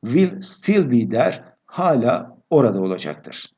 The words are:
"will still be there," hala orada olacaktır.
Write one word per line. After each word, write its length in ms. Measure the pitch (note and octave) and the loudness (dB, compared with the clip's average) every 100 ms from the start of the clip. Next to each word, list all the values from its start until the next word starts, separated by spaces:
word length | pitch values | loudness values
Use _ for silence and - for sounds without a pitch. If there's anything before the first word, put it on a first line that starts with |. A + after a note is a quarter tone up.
"will 360 | A2 C#3 F#3 F#3+ | 0 2 2 -2
still 500 | - - - G#3 D3+ | -8 -6 0 2 4
be 180 | A#2+ G2+ | 2 0
there," 360 | A2 D#3+ - - _ _ | 0 0 -2 -16 _ _
hala 720 | - F3+ C#3 A2+ - - - _ | -4 0 2 2 -2 -4 -20 _
orada 300 | D#3 A#2+ G2 | 2 4 2
olacaktır. 720 | F#2+ F#2 D2+ D2+ - - - | -4 -4 -8 -12 -14 -16 -16